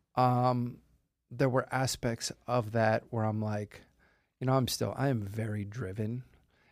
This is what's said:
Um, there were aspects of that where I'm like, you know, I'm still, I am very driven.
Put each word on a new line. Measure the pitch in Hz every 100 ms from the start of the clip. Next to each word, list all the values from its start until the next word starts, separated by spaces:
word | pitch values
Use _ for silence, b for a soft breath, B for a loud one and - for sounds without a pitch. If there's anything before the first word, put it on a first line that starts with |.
| _ -
Um, | 127 123 123 123 120 - _ _ _ _ _
there | 120 135
were | 127 -
aspects | 127 131 - 120 117 - - -
of | 123 107
that | 113 110 110 -
where | 117 110
I'm | 107
like, | 107 104 104 - - _ _ _ _ _
you | 127
know, |
I'm | 131 120
still, | - 113 -
I | 135
am | 120
very | 101 107 110 104 101
driven. | 107 92 98 107 123 - _ _ _ _